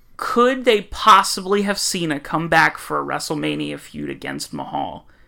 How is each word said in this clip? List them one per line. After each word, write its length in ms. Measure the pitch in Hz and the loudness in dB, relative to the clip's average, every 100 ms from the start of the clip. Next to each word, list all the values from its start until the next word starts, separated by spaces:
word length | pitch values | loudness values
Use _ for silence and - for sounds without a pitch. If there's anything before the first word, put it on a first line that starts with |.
| _ - | _ -8
Could 480 | - 233 247 262 | -2 2 2 2
they 180 | 247 214 | 2 2
possibly 800 | - - 220 277 233 202 185 202 | 0 0 6 6 6 -2 0 0
have 160 | 202 196 | 0 -2
Cena 420 | - 185 160 143 | -2 -2 -2 -4
come 280 | - 160 165 | -4 -2 2
back 300 | 160 156 - | 4 4 0
for 220 | - 147 | -6 -4
a 40 | |
WrestleMania 760 | 143 147 - 151 151 147 147 143 | -4 -4 -4 -4 -4 -4 -6 -10
feud 320 | - - 143 | -12 -10 -10
against 420 | 139 139 139 - | -10 -10 -10 -10
Mahal 540 | 73 95 147 92 - - - | -10 -8 -6 -6 -10 -18 -20